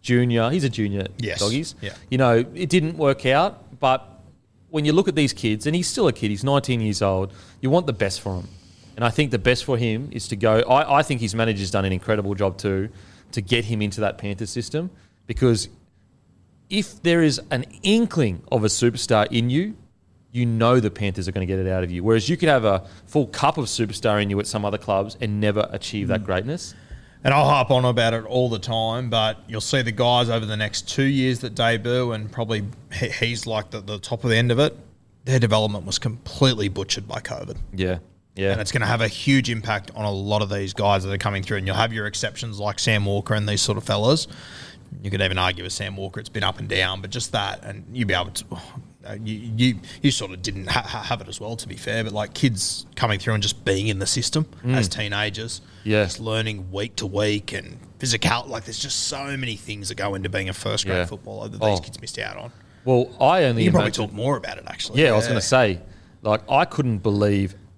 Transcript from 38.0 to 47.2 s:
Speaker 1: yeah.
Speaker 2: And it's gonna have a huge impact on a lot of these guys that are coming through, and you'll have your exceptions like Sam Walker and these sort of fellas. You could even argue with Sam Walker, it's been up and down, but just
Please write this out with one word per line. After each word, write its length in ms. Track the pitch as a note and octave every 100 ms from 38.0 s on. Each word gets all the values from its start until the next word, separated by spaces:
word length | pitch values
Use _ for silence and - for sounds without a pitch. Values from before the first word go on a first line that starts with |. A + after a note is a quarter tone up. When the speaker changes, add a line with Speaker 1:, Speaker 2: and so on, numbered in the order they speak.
| - _ _ -
Speaker 1:
yeah. 160 | G2
Speaker 2:
And 80 | F#2+
it's 100 | G2+
gonna 140 | B2 G#2+
have 160 | A#2
a 60 | A2
huge 420 | - - C3+ B2
impact 400 | A2+ A2 G#2 F#2+
on 120 | - G#2+
a 40 |
lot 300 | G2 G2 G#2
of 80 | G2+
these 240 | G2+ G2
guys 320 | F2+ G2+ G2
that 80 | F#2+
are 60 | G2
coming 240 | G#2 G2+
through, 160 | F#2+ G#2
and 80 | F#2+
you'll 100 | F#2
have 160 | A2+
your 140 | A2 G#2
exceptions 520 | - A2 G2+ A#2 G2+
like 200 | G#2 G2
Sam 260 | - G#2+
Walker 300 | G2+ G2+ G#2
and 120 | G#2+ G#2
these 140 | G2+
sort 160 | - G2+
of 80 |
fellas. 420 | - G#2 A2 D#3+ - - - - - - - -
You 80 | G2+
could 100 | G2
even 160 | F#2+ F#2
argue 240 | F#2 F#2
with 100 | F2+
Sam 220 | - G2 G2
Walker, 240 | F#2+ F#2
it's 100 | G#2
been 120 | A2
up 140 | G2 F#2+
and 100 | G2+
down, 320 | G2 F#2 F#2+
but 80 | G2
just 220 | A2+